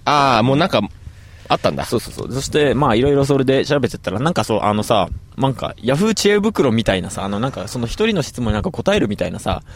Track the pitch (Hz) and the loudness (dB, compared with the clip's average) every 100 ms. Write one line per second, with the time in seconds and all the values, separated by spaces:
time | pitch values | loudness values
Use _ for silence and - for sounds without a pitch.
0 | - 143 139 117 120 135 180 117 101 - | 0 2 4 4 4 2 2 0 -2 -8
1 | - - - - - 156 98 71 - 120 | -18 -18 -20 -20 -4 0 0 -2 -2 -4
2 | - - - 123 139 151 147 120 143 110 | -4 -10 -8 -6 -2 0 2 2 2 2
3 | 139 139 139 139 131 135 123 143 123 - | 4 2 4 2 4 2 2 0 0 -2
4 | - 95 147 180 110 110 104 104 104 107 | -6 -2 0 0 0 0 2 0 2 2
5 | 87 - - - 135 - 76 - 117 143 | 2 -4 -12 -2 -2 -2 -8 -4 -2 0
6 | 214 208 202 208 208 - 143 113 113 95 | 2 2 2 2 2 0 2 2 2 0
7 | 87 - 98 101 131 110 95 127 117 - | -2 -8 -6 -4 -4 -6 -8 -6 -6 -2
8 | 220 202 131 - 117 104 180 - - 202 | 0 0 -4 -4 -2 -2 -2 -2 0 0
9 | - 208 90 - - - - | 0 -2 -4 -4 -4 -4 -6